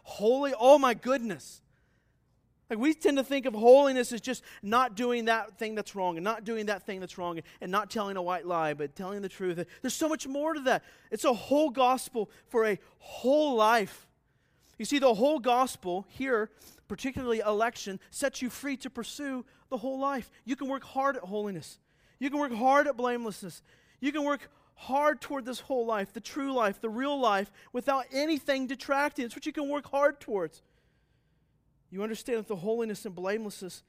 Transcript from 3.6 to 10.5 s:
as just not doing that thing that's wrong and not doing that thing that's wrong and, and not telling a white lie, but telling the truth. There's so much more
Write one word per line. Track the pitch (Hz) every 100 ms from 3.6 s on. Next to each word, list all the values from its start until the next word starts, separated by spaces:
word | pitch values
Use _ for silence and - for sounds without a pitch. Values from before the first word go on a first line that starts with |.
| 233 262 285 254 240
as | 233
just | 254 247 - -
not | 202 233 254 196
doing | 247 240 226
that | 226 214 196
thing | 220 214
that's | 202
wrong | 202 185 165
and |
not | 185 226
doing | 214 226 214
that | 202
thing | - 190
that's | 185 -
wrong | 175 165
and, | - -
and | 185
not | 190 202
telling | 226 202 190
a |
white | 175 180 170
lie, | 170 156
but | 147 147 -
telling | 185 202
the | 196
truth. | - 190 170 170 -
There's | 254
so | - 320
much | 311 269
more | 277 311